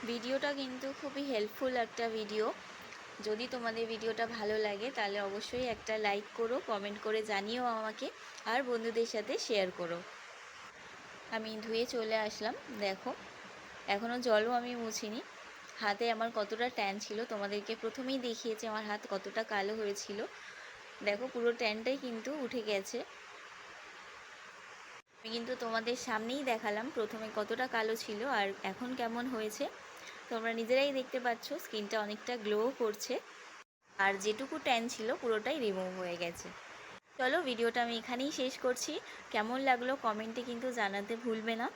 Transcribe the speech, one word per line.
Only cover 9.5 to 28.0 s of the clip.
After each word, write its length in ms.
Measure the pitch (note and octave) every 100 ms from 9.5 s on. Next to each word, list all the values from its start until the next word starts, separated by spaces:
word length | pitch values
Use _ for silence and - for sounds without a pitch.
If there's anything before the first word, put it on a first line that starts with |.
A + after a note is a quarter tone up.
| G#3+ F#3 F3+
করো। 180 | E3+ E3+ F3+ - - - - - - - - - - - - A3+
আমি 140 | A3 A3 A3
ধুয়ে 180 | A3+ B3
চলে 240 | B3 A3 A3 G#3+
আসলাম। 280 | - G#3+ A#4+ - A3+ G3+
দেখো, 260 | F#3+ B3 D#4 - - - - - - - G3+
এখনও 220 | A#3 B3 B3
জলও 240 | G#3+ A3 B3
আমি 120 | A#3+ A#3+
মুছিনি। 360 | A3+ G#3+ G#3+ A3+ F#4+ - - - - -
হাতে 240 | A3 G3+ A#3 A3
আমার 140 | A3+ A3+
কতটা 280 | G#3 A3 A#3+ B3
ট্যান 160 | G3+ G3 -
ছিল, 120 | G#3 A#3+
তোমাদেরকে 420 | G#3+ G3+ G#3 G#3 A3+
প্রথমেই 380 | A3+ A3+ B3+ C4+ A#3+
দেখিয়েছি 360 | A3+ A#3 G#3+ A3+
আমার 140 | G#3+ G#3+
হাত 120 | G#3 -
কতটা 280 | G3 G3 G#3
কালো 300 | A3 G#3 G3 A3
হয়েছিল। 380 | G#3 G3+ - G3+ C4 - - - - - - - G3+
দেখো, 180 | G#3 B3+
পুরো 160 | A#3+ A#3 A#3
ট্যানটাই 380 | A#3 G#3+ A#3 C#4 C4
কিন্তু 240 | A3+ A#3 D4+
উঠে 180 | A#3+ B3+ G#3+
গেছে। 280 | G3+ G3 A#3+ D#4+ - - - - - - - - - - - - - - - - - - - _ -
আমি 120 | A3+ A#3
কিন্তু 180 | A#3 B3
তোমাদের 320 | A#3 A3+ A3+ B3 -
সামনেই 340 | A3 A3+ C4+ C4
দেখালাম 360 | A3 A3 G#3 B3 C4+
প্রথমে 300 | G#3+ A3+ A3 A3
কতটা 300 | G#3 A#3 B3+ A#3
কালো 180 | A3 A3+